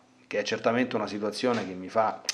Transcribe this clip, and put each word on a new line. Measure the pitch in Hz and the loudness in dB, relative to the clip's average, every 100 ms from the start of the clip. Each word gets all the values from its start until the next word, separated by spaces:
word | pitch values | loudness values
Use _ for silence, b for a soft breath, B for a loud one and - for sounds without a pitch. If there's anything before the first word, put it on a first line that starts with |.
| _ _ - | _ _ -6
che | 101 | -2
è | |
certamente | 104 113 123 117 123 113 | 0 0 4 4 2 0
una | 104 | -2
situazione | 104 104 101 127 117 95 | -4 -4 0 0 0 -2
che | |
mi | 92 92 | -8 -2
fa, | 113 110 - - | 2 2 0 -6